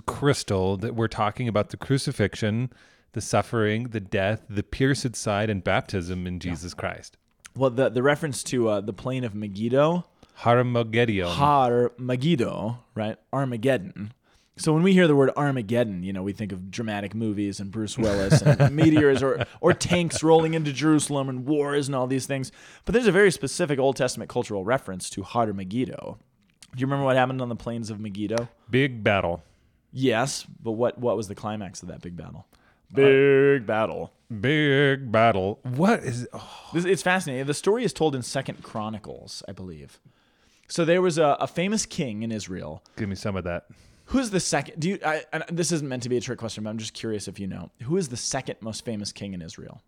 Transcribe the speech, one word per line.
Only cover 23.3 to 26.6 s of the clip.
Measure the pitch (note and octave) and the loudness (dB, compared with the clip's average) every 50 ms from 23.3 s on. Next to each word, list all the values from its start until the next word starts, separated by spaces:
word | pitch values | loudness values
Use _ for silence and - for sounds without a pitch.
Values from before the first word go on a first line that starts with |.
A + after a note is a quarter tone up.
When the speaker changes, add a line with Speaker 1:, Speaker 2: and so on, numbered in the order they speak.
Speaker 2:
specific | - - - C3 - - F3+ C#3+ D3 | 4 2 -4 -6 -2 -2 0 0 2
Old | B2+ B2+ C3+ C3 | 2 2 2 2
Testament | - C3 B2 - A#2 G#2+ - | 2 -2 -2 -2 -6 -10 -4
cultural | - B2 A2+ - G#2 G2 F#2 | -4 -4 -4 -2 -4 -4 0
reference | G#2+ B2+ C3+ - - F#2+ F2+ - - | 0 -2 -2 -2 -8 -10 -10 -10 -10
to | - G2 | -10 -10
Har | F#2 - - A#2+ A#2 G#2+ G2 | -10 -4 0 0 0 0 -2
Megiddo. | G2 F#2+ F#2 G#2 B2 B2+ - - - - - - - _ _ _ _ _ _ _ _ | -6 -8 -6 -4 -4 -4 -4 -6 -10 -12 -12 -14 -14 _ _ _ _ _ _ _ _